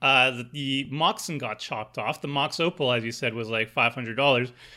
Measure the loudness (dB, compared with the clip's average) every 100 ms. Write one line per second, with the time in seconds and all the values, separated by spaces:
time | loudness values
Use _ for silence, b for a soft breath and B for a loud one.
0 | 4 6 4 2 -8 -6 -2 -2 -2 0
1 | 0 0 -4 -6 -6 -8 -8 -8 -6 -6
2 | -4 -4 -4 -2 -2 0 -2 0 2 2
3 | 0 -4 -4 -2 -2 -2 -2 2 2 0
4 | -4 0 4 4 2 B B